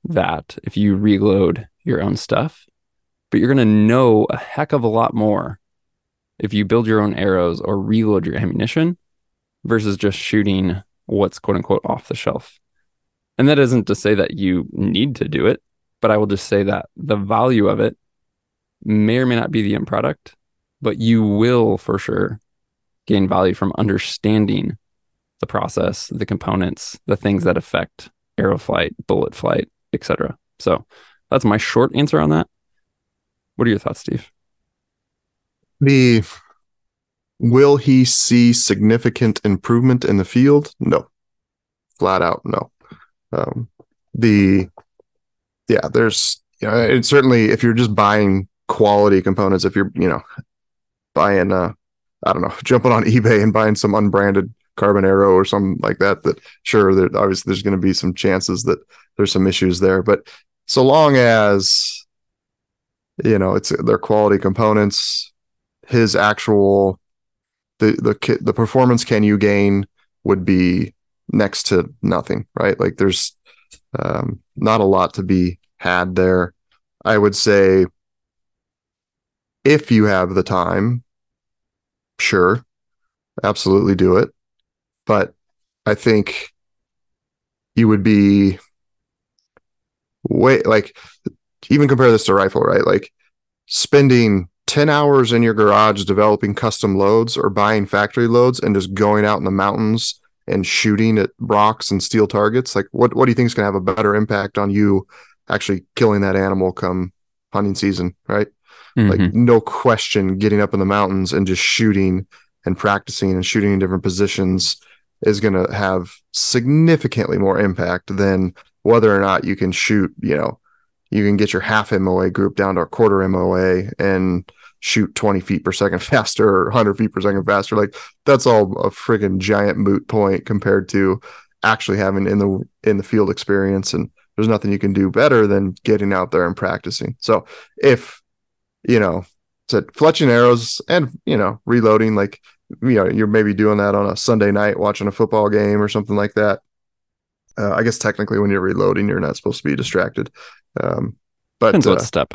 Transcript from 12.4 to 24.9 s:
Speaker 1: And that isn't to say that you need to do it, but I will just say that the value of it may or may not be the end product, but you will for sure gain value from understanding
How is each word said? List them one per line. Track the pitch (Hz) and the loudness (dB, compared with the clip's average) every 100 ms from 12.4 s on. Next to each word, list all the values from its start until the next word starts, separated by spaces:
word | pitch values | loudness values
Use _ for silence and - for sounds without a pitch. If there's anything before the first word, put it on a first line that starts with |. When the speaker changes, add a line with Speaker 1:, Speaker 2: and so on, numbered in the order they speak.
| - _ _ _ _ _ _ _ _ - | -6 _ _ _ _ _ _ _ _ 0
Speaker 1:
And | 135 | 2
that | 147 | 4
isn't | 135 123 101 | 2 2 0
to | |
say | 101 104 | -2 0
that | 104 92 - | 0 -2 -2
you | 98 92 - | -2 -2 -4
need | - 95 92 135 123 | -4 -4 -2 -2 -4
to | - | -6
do | - 76 | -2 0
it, | - _ _ _ _ | -2 _ _ _ _
but | 113 | 0
I | 104 | 2
will | 104 | 0
just | 98 - | -2 -2
say | 101 | -2
that | 98 101 - - | 0 -4 -8 -10
the | 143 107 | -6 -4
value | 98 110 123 120 101 | -2 0 0 2 2
of | 101 | 0
it | 107 - _ _ _ _ _ _ _ _ | -2 -4 _ _ _ _ _ _ _ _
may | - 107 107 120 | -2 0 2 0
or | 127 | 0
may | |
not | 120 - | -2 -2
be | 110 | -2
the | 104 | -2
end | 104 - | -4 -4
product, | 107 123 - - _ _ _ _ _ | -4 -4 -6 -12 _ _ _ _ _
but | 127 - | -6 -2
you | 113 117 | 2 2
will | 107 101 117 123 110 95 | 2 2 2 2 0 -2
for | - 98 | -4 -6
sure | - 104 98 110 _ _ _ _ _ _ - | -4 -4 -4 -8 _ _ _ _ _ _ -2
gain | 104 95 | 0 0
value | 92 92 | 2 0
from | 90 95 - | 0 -4 -2
understanding | 107 98 - - 101 107 104 101 - - _ | -2 -2 -6 -6 -2 0 0 -2 -4 -10 _